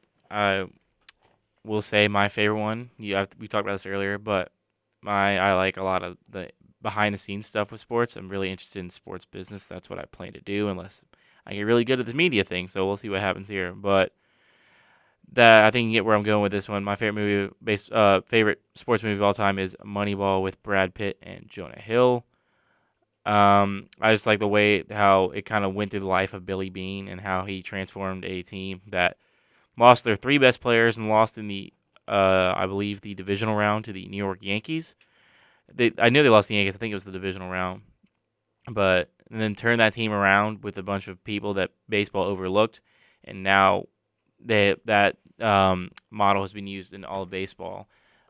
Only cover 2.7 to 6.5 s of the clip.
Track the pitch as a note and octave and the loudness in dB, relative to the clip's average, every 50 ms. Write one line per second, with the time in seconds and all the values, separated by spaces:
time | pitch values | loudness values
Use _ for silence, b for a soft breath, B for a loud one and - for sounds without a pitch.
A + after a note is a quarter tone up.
2.7 | A2 A#2 B2 B2 _ - A2 G2+ G2 G2 G2 - _ - A2 G2+ - G#2 G2+ G2+ | -6 -8 -10 -16 _ -14 -8 -4 -2 -2 -2 -4 _ -16 -12 -6 -4 -4 -4 -4
3.7 | G2+ F#2+ - F#2+ G2 G2 G2 G2 G2+ G2+ G#2 G#2+ G2+ F#2 - - _ _ _ _ | -6 -8 -8 -8 -6 -6 -4 -4 -6 -6 -6 -4 -4 -4 -4 -6 _ _ _ _
4.7 | _ _ _ _ _ _ - G#2 G2+ G2 G2 G2+ G2+ F#2 F#2+ G2+ F#2+ F#2 F#2+ F#2+ | _ _ _ _ _ _ -8 -4 -2 0 0 0 2 2 2 2 2 2 0 -2
5.7 | - F#2+ F#2+ F#2+ F#2 F#2 F2+ F2+ F2+ - _ _ - F#2+ F2+ - | -2 -4 -4 -2 -2 -2 -4 -8 -12 -16 _ _ -14 -14 -14 -14